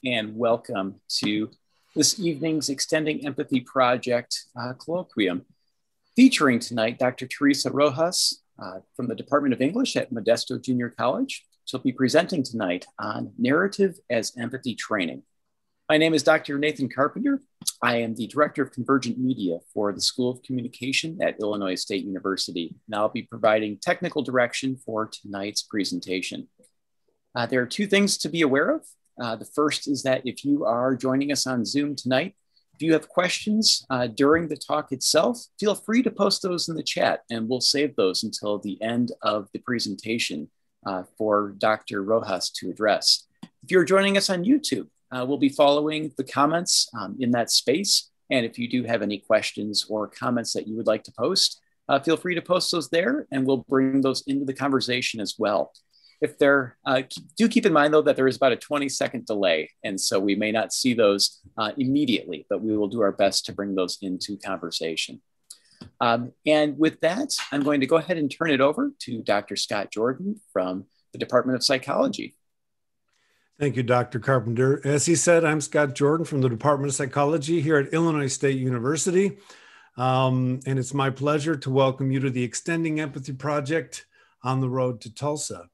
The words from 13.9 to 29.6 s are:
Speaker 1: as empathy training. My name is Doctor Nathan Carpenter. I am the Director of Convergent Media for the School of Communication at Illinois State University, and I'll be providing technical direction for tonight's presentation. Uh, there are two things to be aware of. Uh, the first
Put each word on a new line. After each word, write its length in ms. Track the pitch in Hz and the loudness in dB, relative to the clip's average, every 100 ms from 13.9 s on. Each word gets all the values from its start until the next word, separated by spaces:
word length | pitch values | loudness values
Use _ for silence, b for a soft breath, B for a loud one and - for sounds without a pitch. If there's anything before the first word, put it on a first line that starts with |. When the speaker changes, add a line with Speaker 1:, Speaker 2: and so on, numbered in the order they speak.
| 170 _ | 0 _
Speaker 1:
as 260 | 120 107 - | -4 -2 -6
empathy 360 | 117 127 127 | -8 -6 -8
training. 480 | 107 - 107 85 67 - _ _ _ _ _ _ | -8 -4 -2 -2 -6 -16 _ _ _ _ _ _
My 80 | 156 | 2
name 160 | 160 | 4
is 100 | 156 | 4
Doctor 360 | 131 156 - 143 | 4 2 2 -2
Nathan 320 | 147 151 131 | -2 -2 -6
Carpenter. 500 | - 147 190 277 269 _ _ - - | 0 -2 0 -2 -2 _ _ -10 -4
I 160 | 120 120 | -2 0
am 180 | 117 | -2
the 120 | 113 107 | -4 -6
Director 360 | - 147 147 | 0 0 0
of 100 | 131 | -4
Convergent 460 | - 120 135 120 113 | -4 0 0 0 -2
Media 420 | 127 123 95 85 _ | -2 -2 -2 -4 _
for 180 | - 104 | -4 -2
the 120 | 98 | -2
School 280 | - - 123 | -4 0 -2
of 120 | 127 | -2
Communication 720 | - 127 120 - 120 131 160 165 | -6 -6 -6 -10 -4 -4 -4 -4
at 180 | 82 - | -4 -2
Illinois 360 | 104 104 98 90 | -4 -4 -4 -4
State 280 | - 101 | -4 -6
University, 720 | 90 92 95 95 - 87 82 - - | -6 -6 -4 -4 -4 -6 -8 -12 -8
and 80 | |
I'll 140 | 107 107 | -2 -2
be 140 | 117 | -4
providing 560 | 107 117 107 110 107 101 | -10 0 2 2 0 -6
technical 420 | - 180 175 151 | -4 -4 -4 -4
direction 560 | 131 127 120 - 135 131 | -2 0 0 -2 -4 -6
for 300 | - 110 107 | -6 -4 -4
tonight's 560 | - 104 101 101 101 | -8 -12 -8 -6 -6
presentation. 840 | - 110 95 90 87 92 87 - - _ _ _ _ _ _ _ _ | -6 -4 -2 -4 -4 -4 -4 -10 -14 _ _ _ _ _ _ _ _
Uh, 120 | 123 117 | -4 0
there 160 | 127 | 0
are 40 | 120 | 0
two 200 | - 202 | -2 2
things 320 | 196 202 - | 2 2 0
to 100 | 160 | -4
be 140 | 160 | 0
aware 260 | 151 135 175 | 2 4 2
of. 140 | 302 - - _ - | -2 -4 -20 _ -10
Uh, 160 | 120 | -8
the 120 | 110 104 | -8 -8
first 420 | - | 0